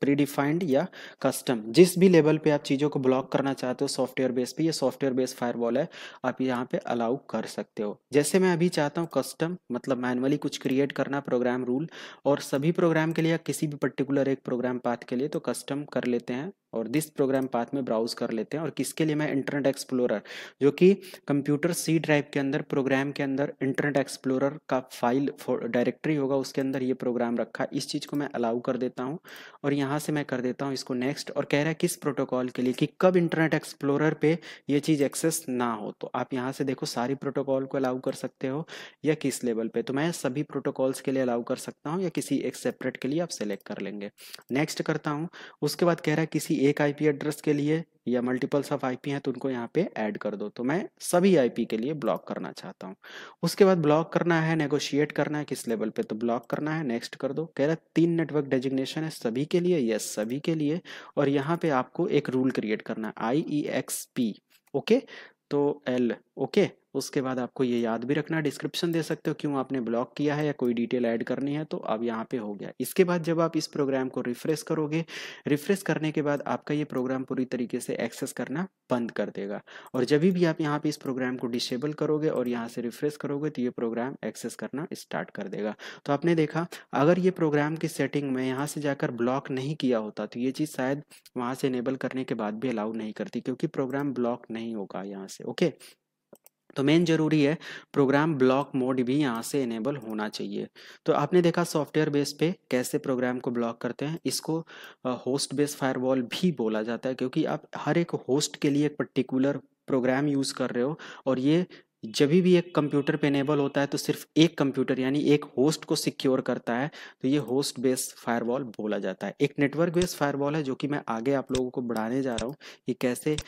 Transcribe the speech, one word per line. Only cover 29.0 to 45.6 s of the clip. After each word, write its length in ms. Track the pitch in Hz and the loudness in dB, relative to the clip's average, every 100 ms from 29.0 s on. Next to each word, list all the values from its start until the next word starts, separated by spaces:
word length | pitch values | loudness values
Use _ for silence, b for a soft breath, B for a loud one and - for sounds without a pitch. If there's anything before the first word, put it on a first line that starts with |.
हूँ 160 | 127 170 B B B B | -6 -6 B B B B
और 80 | 143 | -2
यहाँ 260 | 143 135 147 | 0 0 -2
से 140 | - | -2
मैं 120 | 151 | -2
कर 160 | 143 127 | -2 -2
देता 260 | 123 - 139 | -2 -2 -4
हूँ 80 | |
इसको 200 | 131 - | -4 -4
नेक्स्ट। 360 | 127 127 143 - | -2 -2 -2 -6
और 140 | 143 | -4
कह 140 | 139 143 | 0 2
रहा 100 | 151 | 2
है 60 | |
किस 220 | 160 170 - | 0 -2 0
प्रोटोकॉल 520 | 151 131 131 127 127 | -4 -2 -2 0 -2
के 140 | 127 | 0
लिए, 100 | 127 | 0
कि 160 | 120 151 - | 2 -2 4
कब 160 | 185 185 | 4 6
इंटरनेट 380 | 165 160 160 | 4 2 2
एक्सप्लोरर 600 | 156 - - 139 143 151 | 2 -2 -4 0 2 2
पे 220 | 156 151 165 B B - | 2 2 2 B B 0
ये 100 | 143 | 0
चीज़ 240 | 147 151 | 4 2
एक्सेस 400 | 131 - 165 160 - | 2 2 0 0 -4
ना 240 | 123 123 | -2 0
हो। 180 | 110 104 - | -2 -6 -8
तो 100 | - | -6
आप 200 | 127 127 | -4 -2
यहाँ 180 | 131 127 | -2 -4
से 120 | 135 | -2
देखो 220 | 135 131 151 | -2 -2 -4
सारी 280 | - 123 | -2 -2
प्रोटोकॉल 520 | 139 139 143 139 135 135 | -2 -2 -2 0 0 0
को 120 | 143 | 0
अलाउ 220 | 131 127 | 0 0
कर 120 | 135 | -4
सकते 360 | 127 127 - 135 | -4 -8 -6 -4
हो 180 | 139 165 B B B | -4 -6 B B B
या 100 | 143 | 0
किस 280 | 151 139 - | 2 0 -2
लेवल 240 | 120 110 113 | -2 -2 -2
पे, 140 | 117 | -2
तो 100 | 113 | -2
मैं 180 | 135 165 | -2 -2
सभी 300 | 170 135 131 | -2 -4 -2
प्रोटोकॉल्स 580 | 147 139 139 131 131 131 | -4 -4 -4 0 0 0
के 120 | - | -2
लिए 100 | 131 | 0
अलाउ 200 | 127 120 | 0 0
कर 140 | 120 123 | -2 -6
सकता 340 | - - 147 | -6 -10 -6
हूँ 120 | 175 | -2
या 60 | 180 | -2
किसी 300 | 151 - 139 | -2 -2 -2
एक 180 | 127 - | -2 -4
सेपरेट 400 | 127 - 131 - | -6 -4 -6 -4
के 120 | 131 | -4
लिए 120 | 156 | -2
आप 80 | 185 | -4
सिलेक्ट 380 | - 104 98 - | -4 -6 -6 -8
कर 140 | 104 | -8
लेंगे। 300 | 98 104 101 - B B - | -8 -8 -10 -14 B B -4
नेक्स्ट 300 | 127 156 - | 0 0 -2
करता 280 | 165 151 156 | -2 -2 -2
हूँ। 180 | 147 165 B B B | -4 -6 B B B